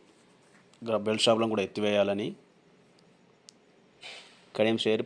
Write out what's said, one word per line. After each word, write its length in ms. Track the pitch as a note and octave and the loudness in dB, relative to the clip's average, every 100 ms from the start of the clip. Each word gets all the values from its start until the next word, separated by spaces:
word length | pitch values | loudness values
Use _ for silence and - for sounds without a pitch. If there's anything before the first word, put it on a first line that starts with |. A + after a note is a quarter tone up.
| - _ _ _ _ - _ - A2+ | -20 _ _ _ _ -20 _ -14 -4
గ్ర-, 160 | G#2+ G2+ | -2 -2
బెల్ట్ 180 | G#2+ - | 0 2
షాపులను 260 | A2 A2+ | 4 2
కూడా 80 | G#2+ F#2+ | 0 -2
ఎత్తివేయాలని 600 | - G#2 G#2 G2+ G2 C3 G3+ - _ _ _ _ _ _ _ _ _ - - _ _ _ _ - - - - - - | -2 0 2 2 0 -4 -10 -18 _ _ _ _ _ _ _ _ _ -20 -20 _ _ _ _ -20 -20 -20 -20 -10 0
కడియం 220 | A2 A2+ | 0 2
శ్రీహరి 240 | A2 A2 | 2 0